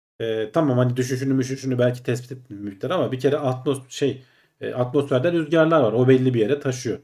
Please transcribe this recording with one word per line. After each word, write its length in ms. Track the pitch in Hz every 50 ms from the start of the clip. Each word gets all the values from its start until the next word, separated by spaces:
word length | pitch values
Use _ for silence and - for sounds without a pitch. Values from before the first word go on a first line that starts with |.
| _ _ _ - 113
E, 260 | 113 110 110 110 107
tamam 260 | - 165 156 139 123
hani 200 | 123 123 123 123
düşüşünü 360 | 131 127 123 135 120 135 135 135
müşüşünü 460 | 131 123 127 135 131 - 131 127 120
belki 240 | 123 123 123 - -
tespit 280 | 135 117 113 - -
etmemişler 580 | 135 - - - 104 101 101 101 98 - - 135
ama 220 | 180 175 127 107
bir 80 | 131 127
kere 160 | 139 139 143
atmos-, 540 | 151 147 127 127 127 - 147 131 127 - _
şey, 320 | - - 143 131 131 131 - _ _ _ _ _ _ _
e, 120 | 113 110 113
atmosferde 580 | 123 123 123 131 143 139 - - 127 147 175
rüzgarlar 500 | 170 170 156 147 165 160 160 160 165 156
var. 120 | 127 107 110
O 140 | 123 127
belli 260 | 131 131 127 131 131 127
bir 60 | 113
yere 200 | 107 107 143 143
taşıyor. 380 | - 135 123 - - 117 92 -